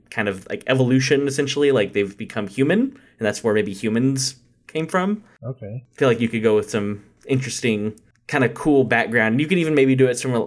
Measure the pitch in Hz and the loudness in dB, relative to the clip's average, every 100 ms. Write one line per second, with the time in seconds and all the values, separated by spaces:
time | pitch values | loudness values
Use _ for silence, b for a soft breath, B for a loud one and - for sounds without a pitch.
0 | _ - 104 95 - 104 - 131 123 131 | _ -4 -4 -4 -8 -10 -2 2 4 2
1 | 131 147 143 135 139 143 143 123 98 104 | 2 2 0 -2 -2 0 2 2 2 0
2 | 98 - 104 110 101 - 139 202 269 - | -2 -6 -10 -8 -6 -2 2 2 0 -4
3 | B B 107 - 113 107 101 95 113 113 | B B -4 -2 0 0 0 -4 -2 0
4 | 131 135 131 - _ _ - 156 160 185 | 0 0 -4 -8 _ _ -10 -8 -2 -2
5 | 190 208 - b 120 131 101 127 - - | -2 -4 -8 b -12 -12 -12 -14 -14 0
6 | 139 117 117 113 110 107 101 113 101 104 | 2 2 0 0 2 2 0 -4 -4 -8
7 | - _ - 131 131 - 120 107 107 - | -14 _ -4 -4 -4 -4 -2 -2 -4 -8
8 | _ _ - 143 120 - 160 139 117 117 | _ _ -6 0 0 0 2 2 4 0
9 | 110 117 110 120 156 185 160 147 135 131 | 0 0 2 0 0 0 2 4 4 4
10 | 127 123 131 120 | 2 2 -2 -2